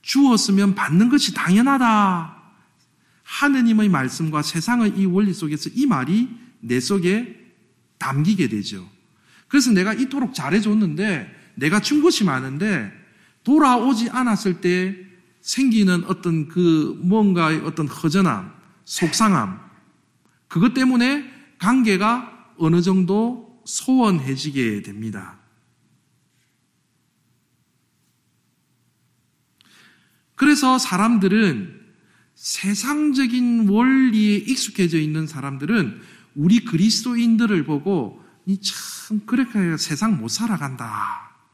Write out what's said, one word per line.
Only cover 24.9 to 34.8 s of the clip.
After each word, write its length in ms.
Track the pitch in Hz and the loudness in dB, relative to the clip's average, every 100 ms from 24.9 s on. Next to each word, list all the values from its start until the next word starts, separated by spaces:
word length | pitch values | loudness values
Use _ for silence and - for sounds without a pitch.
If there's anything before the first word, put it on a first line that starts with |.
| 101 110 104 95 - _ _ _ _ _ _ _ _ _ _ _ _ _ _ _ _ _ _ _ _ _ _ _ _ _ _ _ _ _ _ _ _ _ _ _ _ _ _ _ _ _ _ _ _ - _ _ _ _ - | -12 -10 -12 -14 -20 _ _ _ _ _ _ _ _ _ _ _ _ _ _ _ _ _ _ _ _ _ _ _ _ _ _ _ _ _ _ _ _ _ _ _ _ _ _ _ _ _ _ _ _ -20 _ _ _ _ 0
그래서 420 | 277 294 269 262 | 2 4 2 0
사람들은, 1000 | - 180 220 233 185 208 208 123 90 - _ _ _ _ _ _ | 0 0 2 2 2 2 2 0 -8 -14 _ _ _ _ _ _
세상적인 1300 | - - 196 202 240 294 302 262 262 247 247 233 208 | -10 -6 -4 -4 -4 -2 0 0 0 0 0 2 2
원리에 680 | 208 247 269 262 214 208 202 | 4 4 4 4 4 2 2
익숙해져 600 | 196 254 - - | -2 -4 -4 -2